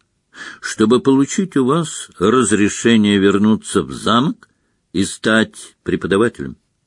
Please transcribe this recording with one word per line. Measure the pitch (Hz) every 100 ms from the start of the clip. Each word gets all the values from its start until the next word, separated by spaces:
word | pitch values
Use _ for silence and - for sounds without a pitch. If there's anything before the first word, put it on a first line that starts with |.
| _ _ _ - - -
чтобы | - - 107 123
получить | 139 135 139 - 185 143
у |
вас | 127 160 160 - - -
разрешение | 95 127 113 104 101 - 117 113 104 101
вернуться | 98 98 107 107 - 98
в | 69
замок | 65 - 117 151 - _ _ _ _ _
и | 87
стать | 98 - 117 110 107 - - _
преподавателем. | - 87 85 98 117 - 67 62 _ _